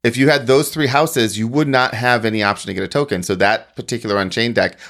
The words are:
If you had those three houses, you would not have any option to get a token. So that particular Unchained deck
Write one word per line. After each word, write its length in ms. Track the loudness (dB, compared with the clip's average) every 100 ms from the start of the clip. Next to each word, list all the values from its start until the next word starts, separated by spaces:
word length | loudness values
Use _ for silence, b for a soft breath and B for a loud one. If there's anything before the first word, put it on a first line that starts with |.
If 120 | -2 2
you 120 | 4
had 200 | 4 4
those 220 | 2 2
three 180 | -2 0
houses, 500 | 2 2 0 -2 -2
you 80 | -2
would 220 | 0 0
not 260 | 2 0
have 300 | 0 0 2
any 180 | 0 0
option 240 | 0 -2 -6
to 80 |
get 80 | -6
a 60 | -4
token. 340 | -4 -2 -4
So 140 | -2 2
that 400 | 2 2 -4 -14
particular 420 | -8 -6 -2 -2
Unchained 380 | -2 -2 -2 0
deck 200 | -2 -4